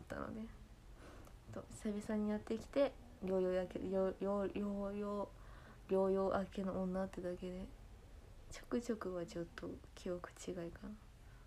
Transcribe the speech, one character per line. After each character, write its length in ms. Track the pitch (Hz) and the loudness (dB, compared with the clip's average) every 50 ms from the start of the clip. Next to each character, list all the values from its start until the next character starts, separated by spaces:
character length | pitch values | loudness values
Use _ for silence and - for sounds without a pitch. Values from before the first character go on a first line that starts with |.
| - - | -4 -4
た 80 | - | -4
の 160 | 71 69 - - | -4 -2 -2 -4
で、 140 | 220 220 226 - - - - - - - - - - - - - - - - - - - - | -4 -6 -6 -8 -12 -14 -16 -16 -16 -16 -16 -16 -14 -14 -14 -14 -14 -14 -14 -16 -14 -12 -10
と、 100 | - - - - - - - | -8 -8 -8 -10 -8 -4 -2
久 60 | 220 202 208 214 - | -2 0 0 0 0
々 140 | 214 214 208 | 2 2 4
に 60 | 214 | 2
や 80 | 214 214 | 2 0
っ 20 | |
て 160 | 214 - 226 | 0 0 -2
き 100 | 220 - - | -2 -2 2
て、 260 | - 277 277 269 - - - - - - | 6 6 6 6 4 -2 -14 -16 -10 -4
療 160 | - 185 190 190 | 0 4 4 6
養 140 | 185 185 185 185 | 6 6 6 4
明 60 | 185 175 | 2 2
け、 100 | - - | 0 -2
療-、 340 | 190 185 190 190 190 190 185 | 0 2 4 4 4 4 2
療-、 340 | - 196 196 202 202 196 185 | 2 0 2 2 2 2 2
療 380 | - 202 202 202 202 202 202 196 | 0 0 0 0 0 0 -2 -2
養、 360 | 202 208 208 202 208 202 196 - - - - - - - - - - - - - | -2 -2 -2 0 0 -2 -2 -4 -6 -12 -14 -14 -14 -14 -14 -14 -16 -8 2 6
療 180 | 190 190 190 190 | 8 8 8 8
養 240 | 190 196 190 190 - | 8 8 6 6 6
明 120 | 202 190 | 4 4
け 180 | - - 202 190 | 2 0 0 0
の 180 | 185 180 185 | 2 2 2
女 220 | 190 185 185 190 190 | 2 2 2 2 0
っ 40 | 190 | 0
て 120 | - - | -2 -2
だ 160 | 180 180 180 | -2 -2 -2
け 140 | 180 185 180 | -2 -4 -4
で、 160 | 180 185 190 - - - - - - - - - - - - - - - - - | -4 -6 -6 -8 -10 -12 -14 -14 -16 -16 -16 -14 -14 -14 -14 -14 -14 -12 -10 -10
ち 120 | - - | -10 -10
ょ 20 | - | -2
く 160 | - - 240 | 0 2 2
ち 120 | 240 - 226 | 2 2 0
ょ 20 | |
く 160 | 214 - 185 | 0 0 0
は 140 | 185 175 170 | 0 0 -2
ち 120 | 170 - 170 | -2 -2 -2
ょ 40 | |
っ 20 | 170 165 - | -4 -4 -6
と 140 | - 170 - - - - - - | -6 -6 -6 -6 -6 -10 -12 -10
記 160 | - - 190 | -4 -2 -2
憶 200 | 180 175 - - | -2 -2 -4 -8
違 220 | - - - - | -10 -6 -4 -4
い 20 | 180 | -2
か 320 | 180 170 170 170 - 202 | -2 -2 -4 -6 -8 -8
な。 80 | 208 214 - - - - - - - - - - | -8 -8 -10 -12 -16 -16 -16 -16 -16 -16 -16 -16